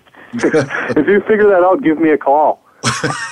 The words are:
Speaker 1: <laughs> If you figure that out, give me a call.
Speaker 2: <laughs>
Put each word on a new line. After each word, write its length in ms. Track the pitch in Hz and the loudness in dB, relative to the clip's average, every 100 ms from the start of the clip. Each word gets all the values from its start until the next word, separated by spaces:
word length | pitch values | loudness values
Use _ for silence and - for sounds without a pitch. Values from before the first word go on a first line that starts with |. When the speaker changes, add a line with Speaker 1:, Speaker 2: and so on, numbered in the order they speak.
| _ - - | _ -20 -14
Speaker 1:
<laughs> 0 | |
If 760 | 120 151 156 135 - - 123 147 | -6 -2 -2 -2 -6 -4 -2 2
you 120 | 202 | 0
figure 260 | - 214 208 | 2 2 4
that 160 | 185 | 4
out, 180 | 180 170 | 2 2
give 160 | 139 151 | 0 0
me 120 | 160 | 0
a 80 | 143 | 0
call. 440 | 139 147 139 - _ _ | 2 2 2 -2 _ _
Speaker 2:
<laughs> 160 | 123 - 147 - - | -8 -6 -6 -8 -8